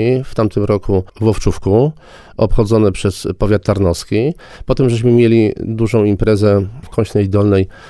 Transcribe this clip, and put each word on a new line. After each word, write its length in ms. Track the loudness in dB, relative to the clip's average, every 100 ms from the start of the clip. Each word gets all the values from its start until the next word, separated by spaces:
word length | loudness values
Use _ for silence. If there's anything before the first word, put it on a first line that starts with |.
| 0 -2 -4
w 100 | -4
tamtym 280 | -2 -2
roku 400 | -2 -2 0 -2 -4 -2
w 20 |
Łowczówku, 680 | -2 0 -2 -2 0 2 0 -4 -16 -20 -18 -4
obchodzone 540 | 0 2 2 2 2
przez 360 | 0 -4 -4 -8 -4
powiat 260 | -2 0
tarnowski. 720 | 0 0 0 -2 -4 -2 -2 -4 -14 -12 -4
Potem 240 | 0 0
żeśmy 220 | 0 2
mieli 420 | 4 4 4 2 -2
dużą 440 | -8 -4 -2 0
imprezę 640 | 0 0 0 2 2 2 -2 -8
w 60 | -8
Kąśnej 400 | -4 -2 -2 0
Dolnej, 380 | 2 2 2 0 -6